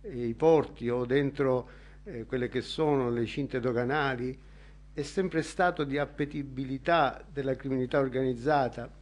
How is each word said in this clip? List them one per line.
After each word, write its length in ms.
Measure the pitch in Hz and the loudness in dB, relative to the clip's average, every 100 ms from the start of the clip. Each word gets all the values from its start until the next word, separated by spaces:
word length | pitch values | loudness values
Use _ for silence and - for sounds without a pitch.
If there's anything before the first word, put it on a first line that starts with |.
eh, 260 | 214 131 120 | -8 -4 -4
i 80 | |
porti 540 | 117 160 160 120 - 117 | 2 6 6 4 -4 -2
o 160 | 123 | -2
dentro, 640 | 123 135 139 143 135 127 117 - - - | 2 2 2 0 2 2 -2 -14 -20 -18
eh, 200 | - 131 | -12 -10
quelle 240 | 110 131 123 | -6 -4 -2
che 140 | 127 | -2
sono 480 | - - 156 139 123 | -4 0 2 2 2
le 160 | 120 113 | 0 -2
cinte 340 | - 139 131 | -2 -4 -2
doganali 880 | 120 120 123 147 139 127 127 127 - - - - - | 0 0 0 2 0 -2 -6 -8 -14 -20 -20 -20 -14
è 100 | - | -8
sempre 400 | 143 - 185 160 | -4 -2 0 0
stato 420 | 156 - 180 175 | -2 2 0 2
di 140 | 143 135 | -2 -2
appetibilità 1300 | 143 - 143 147 139 131 135 135 - 160 139 - - | -4 -4 -4 -4 -8 -6 -6 -6 2 4 4 0 -12
della 240 | 139 135 | -6 -4
criminalità 460 | 131 139 131 127 147 | -4 -2 -2 0 2
organizzata. 920 | 135 127 131 120 127 147 123 113 120 - | 2 0 0 0 2 2 2 -2 -12 -14